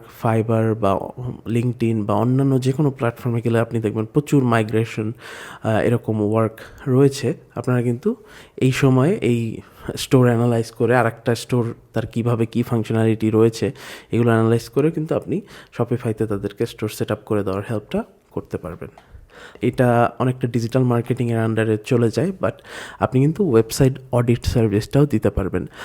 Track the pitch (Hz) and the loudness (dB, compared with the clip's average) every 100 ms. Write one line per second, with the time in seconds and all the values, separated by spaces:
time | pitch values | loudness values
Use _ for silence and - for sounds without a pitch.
0 | - - 120 113 110 113 113 110 101 98 | -4 -6 0 0 2 0 0 0 0 0
1 | - - 123 - - 117 120 117 113 113 | -4 -10 -10 -10 -4 -2 -2 -2 -2 -2
2 | 104 104 117 131 139 135 127 135 151 131 | 0 0 2 2 2 2 0 0 0 0
3 | 120 - 123 117 117 117 117 117 110 110 | -4 -4 -4 -2 0 0 0 0 -2 -2
4 | 110 151 143 147 123 117 110 110 113 - | -2 -2 2 2 4 2 2 0 -2 -4
5 | 107 123 - - - - 110 110 80 117 | -6 -8 -14 -18 -18 -8 -2 0 2 0
6 | - 110 104 110 110 - - - - 127 | 0 -2 0 2 0 -2 -20 -10 0 4
7 | 139 135 120 165 - - 117 123 120 117 | 4 2 -4 -6 -10 -8 -2 0 0 -2
8 | 208 247 - - - - 131 127 139 127 | -2 -4 -8 -20 -16 -2 0 4 4 6
9 | 139 214 - 120 113 - - - - - | 4 2 0 0 -2 -8 -14 -18 -12 -10
10 | - 135 123 117 120 117 113 - 117 123 | 2 4 6 4 2 2 -2 -2 2 2
11 | 113 113 - 117 - 123 113 120 - - | 2 -2 -2 -2 0 -2 -2 -6 -8 -6
12 | 110 - 113 120 113 117 120 117 107 113 | -4 -2 0 0 0 -2 -2 -2 0 2
13 | 110 110 110 107 113 110 101 - - - | 2 2 2 4 4 2 -4 -6 -16 -18
14 | - 110 117 113 113 117 - - 147 165 | -4 0 2 4 4 2 0 0 0 0
15 | 156 135 - 156 - - - - 117 123 | -2 -4 -4 -6 -8 -18 -12 -4 -2 -2
16 | 117 110 110 101 101 - 117 - 107 - | -2 -2 -2 -2 -6 -4 -6 -4 -6 -4
17 | 117 107 - 107 95 98 101 107 - 190 | -4 -6 -2 -2 -2 -4 -4 -6 -4 -6
18 | 233 _ _ - - - 85 82 - - | -6 _ _ -12 -8 -10 -10 -12 -14 -18
19 | - - - - - - 120 120 123 120 | -20 -20 -20 -20 -20 -4 -4 2 2 4
20 | 120 - 127 127 123 117 113 131 127 117 | 2 0 -2 -2 -2 -2 -2 0 2 0
21 | 113 123 120 113 113 113 110 107 - 123 | 0 -2 -2 0 0 0 0 0 0 2
22 | 117 113 160 190 95 - - - - - | 2 0 -2 -2 -4 -6 -12 -16 -14 -4
23 | 92 127 139 165 190 113 113 - 135 131 | -2 2 0 2 2 2 2 2 2 2
24 | - 123 120 120 - 127 113 98 - 139 | -4 -2 0 0 0 0 2 0 0 2
25 | 143 110 104 - 95 90 - - | 2 2 0 -2 -4 -4 -8 -12